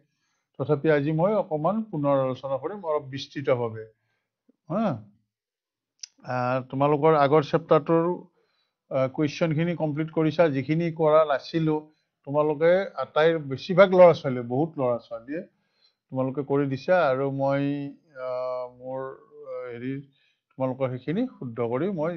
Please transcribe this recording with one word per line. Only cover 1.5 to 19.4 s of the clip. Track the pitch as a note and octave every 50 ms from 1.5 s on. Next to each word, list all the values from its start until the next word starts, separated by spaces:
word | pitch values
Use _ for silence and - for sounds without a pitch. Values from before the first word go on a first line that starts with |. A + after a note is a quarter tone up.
| D#3 D3+ D3+ F3+ G#3 A3+
পুনৰ | G#3+ - F3 D3+ C#3+ C#3+ C#3 C3+
আলোচনা | C3 C3 B2+ B2 - C3+ C3+
কৰিম, | B2+ C3+ E3 G#3 G#3 F#3
অলপ | D#3+ D3+ D3 C3+
বিস্তৃতভাৱে। | C3 C3+ C3+ - - - D3+ C3+ D3 C3 A#2+ A#2+ A2+ A2 A2 A2 A2 _ _ _ _ _ _ _ _ _ _ _ _ _ _ _ -
হা? | D#3 G#3+ A3+ F#3+ B2+ G#2+ - - _ _ _ _ _ _ _ _ _ _ _ _ _ _ _ _ _ _ - - _ _
আহ, | - C3 B2+ B2+ B2 B2 B2+ C3 B2 -
তোমালোকৰ | C3+ C3+ C#3+ D3 D3+ C#3+ D3+ D#3+ D#3+
আগৰ | D3 C#3+ C3+ D3 D#3
চেপ্টাৰটোৰ, | - - - D#3+ E3 - D#3+ D#3 D#3 - E3 E3 E3 F3 F3+ E3+ - _ _ _ _ _ _ _ _ _ _ _ _ -
আহ, | D3+ C3+ C3 C3
কুৱেশ্যনখিনি | C3 - D#3 C#3+ - - F3 E3 D3+ D#3 E3 F3 F3
কমপ্লিট | - D#3+ D#3 C#3+ D3+ D#3+ D#3+
কৰিছা। | - E3 D#3 D#3 D#3 F3 E3+ D#3
যিখিনি | C3+ C3+ B2+ C#3+ D#3+ E3 E3+ E3+
কৰা | D#3+ D#3+ D#3+ D3+ D3+ D#3 D#3
নাছিলোঁ, | D3 C#3 B2 - - - E3 D#3+ D#3 D3+ D3+ D3+ - _ _ _ _ _ _ -
তোমালোকে | C#3+ C#3 D3+ D3+ D3+ D3 C#3 D#3+ E3+ F3+ F#3+ G3 - -
আটাইৰ | C3+ - - - D3+ D#3 E3 E3 D#3+
বেছিভাগ | C#3+ C3+ C3+ C3 - - F3+ E3+ G3+ F#3 F#3
ল'ৰা | F3+ F3+ E3+
ছোৱালীয়ে, | D3+ D#3+ - C#3 B2+ B2+
বহুত | A#2+ A#2+ B2 C3+ E3 D#3+ E3 D3
ল'ৰা | C3 B2 A#2+ A2+
ছোৱালীয়ে | - - A#2 A2+ A#2 C3+ D3 F3 G#3 - _ _ _ _ _ _ _ _ _ _ _ -
তোমালোকে | C3 C3 C3 C3 C3 D3
কৰি | C#3 C#3 C#3 C#3+ D3
দিছা। | C3+ C3+ C3+ - F3+ F#3 F3+ D#3+ C#3
আৰু | C3 C3 C#3 C#3
মই, | C3+ C3+ C3+ C#3 C#3 C#3 C#3+ C#3+ C#3+ C#3+ C#3+ C#3+ C#3 _ _ D#3+ C#3+
আহ, | C3 B2+ B2+ B2+ B2+ B2+ B2+ B2+ B2+ B2 B2 B2 B2
মোৰ, | B2+ B2+ C3 C3 C3
আহ, | C3 - - _ _ D3+ D3